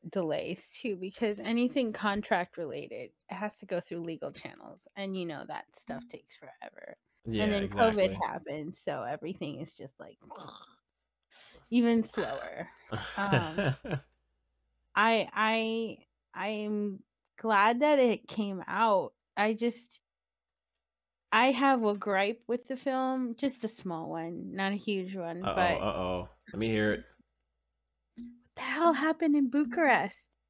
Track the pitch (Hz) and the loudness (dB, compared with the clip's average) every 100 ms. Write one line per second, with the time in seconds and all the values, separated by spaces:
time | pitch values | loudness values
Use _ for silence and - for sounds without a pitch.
0 | 160 202 160 147 165 175 - - 240 185 | -6 -2 0 -2 -4 -8 -12 -8 -6 -6
1 | 185 - 226 208 208 233 247 277 233 214 | -6 -2 -2 -2 -2 2 2 2 0 0
2 | 214 202 - 190 180 - 156 139 - 113 | 0 0 0 0 0 -6 -8 -8 -10 -12
3 | - _ - 180 208 - 196 175 - 175 | -14 _ -12 -8 -8 -10 -6 -6 -4 -8
4 | 170 156 160 - - - - - - - | -6 -6 -8 -10 -14 -16 -20 -20 -18 -10
5 | 196 190 170 143 - 151 - - - 135 | -6 -4 -4 -6 -8 -10 -12 -14 -10 -10
6 | 240 - - - 135 - - - - - | -10 -16 -18 -20 -20 -18 -18 -16 -18 -18
7 | _ _ 113 110 107 101 98 - 226 208 | _ _ -6 0 2 2 0 2 4 4
8 | 190 190 143 - 156 147 151 - - 143 | 0 0 -4 -6 -8 -8 -8 -8 -6 -6
9 | 117 151 160 170 156 131 160 - 135 - | -6 -6 -8 -8 -8 -8 -12 -14 -18 -18
10 | - - - - 135 - - _ _ _ | -20 -20 -20 -16 -16 -16 -20 _ _ _
11 | _ _ _ - - - - 240 233 233 | _ _ _ -20 -20 -20 -2 2 4 4
12 | 220 - - 135 80 - - - - 107 | 2 -2 -4 -4 -8 -10 -12 -14 -8 -8
13 | - - 202 139 131 170 185 135 240 143 | -6 -4 2 2 2 0 0 -2 -4 -6
14 | - _ _ _ _ _ _ _ _ 185 | -8 _ _ _ _ _ _ _ _ 2
15 | 220 226 185 - 220 226 226 226 226 - | 4 4 0 0 0 2 0 -2 -6 -8
16 | _ _ _ - 196 214 214 208 208 190 | _ _ _ -8 -6 -4 -4 -2 -2 -6
17 | - _ _ - 220 202 214 240 294 294 | -14 _ _ -6 2 6 6 6 6 8
18 | 247 202 - - 202 185 - 190 226 196 | 6 4 -2 -4 -4 -4 -4 2 4 4
19 | 135 _ _ - 214 220 233 233 - - | 2 _ _ 0 2 2 0 -2 -12 -20
20 | _ _ _ _ _ _ _ _ _ _ | _ _ _ _ _ _ _ _ _ _
21 | _ _ - 220 254 240 277 262 220 208 | _ _ 0 4 6 6 4 4 4 0
22 | 208 190 202 233 - 240 - 262 277 262 | 2 2 2 0 -4 -4 -4 -6 -2 0
23 | 262 262 254 233 277 262 220 - 190 165 | 0 0 -2 -2 -4 -2 -8 -6 -6 -6
24 | 165 165 165 170 185 185 196 202 214 196 | -6 -6 -6 -8 -8 -2 -2 -2 -2 -4
25 | 185 190 170 170 190 - 175 165 104 92 | -4 -6 -6 -4 -2 2 2 2 0 -2
26 | 92 90 - _ - 101 113 110 107 107 | -2 -2 -6 _ -12 -4 0 2 2 0
27 | - _ _ _ _ _ _ _ _ _ | -4 _ _ _ _ _ _ _ _ _
28 | _ - 240 - _ - - 311 339 269 | _ -16 -16 -16 _ -10 -4 2 4 4
29 | 311 320 330 294 262 285 262 285 302 208 | 2 2 4 6 4 2 0 2 4 4
30 | 190 - - _ | 2 -6 -16 _